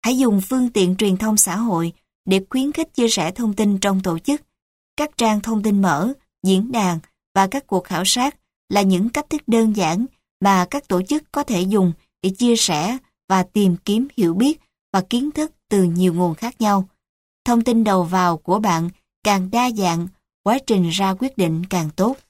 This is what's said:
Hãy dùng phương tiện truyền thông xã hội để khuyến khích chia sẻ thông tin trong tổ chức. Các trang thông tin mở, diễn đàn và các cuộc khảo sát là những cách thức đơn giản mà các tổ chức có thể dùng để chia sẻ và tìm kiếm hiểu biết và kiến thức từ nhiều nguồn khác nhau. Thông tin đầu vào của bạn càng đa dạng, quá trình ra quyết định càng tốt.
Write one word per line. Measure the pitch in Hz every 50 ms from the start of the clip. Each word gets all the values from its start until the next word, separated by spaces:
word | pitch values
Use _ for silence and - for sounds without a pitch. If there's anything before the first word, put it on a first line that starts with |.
| -
Hãy | 220 262 254
dùng | 269 240 208 196
phương | 190 - 262 262 254 247
tiện | - 214 185 180 185
truyền | 185 226 202 185
thông | 185 214 220 214
xã | 208 - 190 170
hội | 196 233 233 190 165 170 170 165 _ _ _ _ _ _
để | - 190 190 190 _
khuyến | - 262 262 285
khích | 294 - 320 - _
chia | - 240 226
sẻ | - - 160 165
thông | - - 240 214 202
tin | 190 220 208 202 190
trong | 190 202 190 190
tổ | 190 190 170 165
chức. | _ - 285 294 _ _ _ _ _ _ _ _ _ _ _
Các | - 294 302 _
trang | - 240 220 214 208
thông | 196 220 226 214
tin | 202 220 202 196
mở, | 196 180 151 143 180 240 277 _ _ _ _ _
diễn | - 185 190 185 214 247
đàn | 254 233 202 180 170 165 - _ _ _ _ _ _
và | 196 196
các | 190 - 277 -
cuộc | _ 208 185 -
khảo | - 196 160 185
sát | 190 - 247 247 285 - _ _ _ _ _ _ _
là | - 202
những | 202 190 190 180 196 233
cách | - 294 294 _
thức | 311 294 -
đơn | - 226 226 226 220 208
giản | 196 180 156 165 185 240 269 _ _ _ _ _ _
mà | 190 196 196 185 180 180
các | - 285 285 _
tổ | 196 180
chức | 185 190 294 311 - _
có | - 294
thể | 285 - 233 175
dùng | 180 190 208 208 185 175 165 - _ _ _ _
để | - 190 190 -
chia | 240 240 233
sẻ | 226 - - 165 147 160 196 247 160 _ _ _ _ _ _
và | 190 185
tìm | 180 185 _ 208 202 185 175 175 _
kiếm | - 202 220 262 285 _
hiểu | - 202 170 165
biết | 185 240 285 320 - _ _ _ _ _ _
và | - 190
kiến | 190 _ - 240 269 302
thức | 294 302 311 311 _ _ _ _
từ | 214 202
nhiều | 185 175 165 175 185 185 165
nguồn | 175 180 175 160
khác | - - 240 - _
nhau. | 226 208 202 196 190 - _ _ _ _ _ _ _ _ _ _ _
Thông | 240 240 233 226
tin | 254 233 226 226
đầu | 214 196 185 175
vào | 165 180 185 180 175 170
của | 156 _ - 180 214
bạn | 214 208 175 165 165 170 - _ _ _ _ _ _
càng | 208 202 190 185 185
đa | 208 233 247 254
dạng, | 233 220 190 180 165 165 170 180 _ _ _ _ _ _
quá | _ 196 226 269 269
trình | - 226 190 180 170
ra | 165 202 196 190 190 185
quyết | 247 269 262 -
định | 185 165 160 160 175 185
càng | - 180 160 151 151
tốt. | - 190 233 269 269 _ _